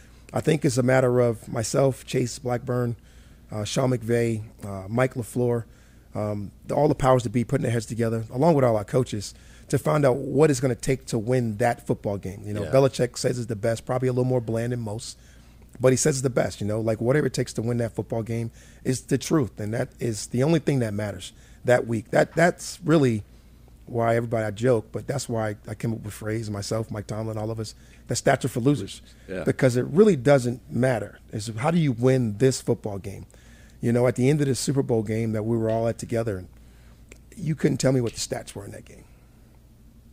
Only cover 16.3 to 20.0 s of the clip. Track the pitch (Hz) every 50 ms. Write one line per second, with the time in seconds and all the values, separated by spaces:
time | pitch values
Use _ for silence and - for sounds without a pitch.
16.3 | 120 - - 101 - - 107 101 107 113 110 113 113 104 117 120 135 151 143 135
17.3 | - - 123 - - - 110 117 120 120 117 110 - - 104 - 120 113 110 110
18.3 | 113 117 117 117 - - - - - - - - 131 123 - - 143 123 - -
19.3 | 165 160 127 98 - - 107 104 110 120 127 - - -